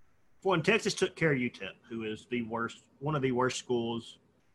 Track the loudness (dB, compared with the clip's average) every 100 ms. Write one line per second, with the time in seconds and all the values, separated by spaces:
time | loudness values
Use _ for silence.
0 | -20 _ _ _ 0 2 4 4 2 0
1 | -2 2 2 2 -2 -6 -14 -14 -10 -8
2 | -6 -8 -6 -6 -4 -4 -4 -6 _ -6
3 | -2 0 2 2 2 0 0 0 0 -4
4 | -8 -18 _ _ _